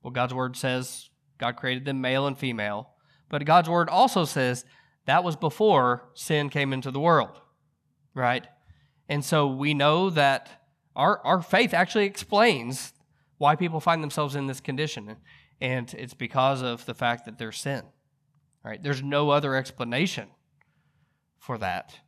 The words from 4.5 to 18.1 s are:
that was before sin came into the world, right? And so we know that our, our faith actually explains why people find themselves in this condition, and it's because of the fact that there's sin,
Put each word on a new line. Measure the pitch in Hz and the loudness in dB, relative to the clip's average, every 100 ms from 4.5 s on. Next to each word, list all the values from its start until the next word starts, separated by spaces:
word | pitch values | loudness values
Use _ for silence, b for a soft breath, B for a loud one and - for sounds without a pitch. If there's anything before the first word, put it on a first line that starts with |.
| 123 - b b b - | -2 -8 b b b 0
that | 151 | 2
was | 175 151 | 2 -2
before | 160 - 214 165 123 120 - | -4 2 4 6 4 2 -4
sin | - - 151 143 | -16 -2 0 0
came | 147 139 | -2 -2
into | 131 131 | -2 -6
the | 135 | -2
world, | 160 160 113 - _ _ _ _ _ _ _ | 4 4 4 -6 _ _ _ _ _ _ _
right? | 139 123 123 - _ _ - _ _ _ | -2 0 0 -4 _ _ -20 _ _ _
And | 143 | -4
so | 139 160 143 | 0 2 2
we | 131 143 | 0 0
know | 147 143 156 190 | 2 4 4 2
that | 160 139 135 - - _ _ _ | 2 2 2 -6 -20 _ _ _
our, | - 147 202 | 0 2 2
our | 131 180 | 2 0
faith | 165 190 240 | 2 2 2
actually | 170 180 220 | 2 0 2
explains | 202 196 - 208 233 151 117 131 - _ _ _ _ _ | 0 -2 -2 4 4 4 -4 -8 -10 _ _ _ _ _
why | 147 151 | 2 2
people | 175 160 | 0 -2
find | 160 165 | 0 0
themselves | 151 147 147 143 | -2 -4 -4 -4
in | 139 | -6
this | 131 | -6
condition, | - 135 151 143 104 110 b b b b | -8 -6 -6 -6 -14 -18 b b b b
and | 131 127 120 | -4 -4 -4
it's | - 123 | -10 -14
because | - 120 139 131 135 | -10 -6 0 2 0
of | 127 120 - | -4 -8 -10
the | |
fact | 117 123 120 | -4 -2 -2
that | 117 107 | -8 -12
there's | 113 107 | -12 -8
sin, | 143 135 - _ _ | -8 -8 -10 _ _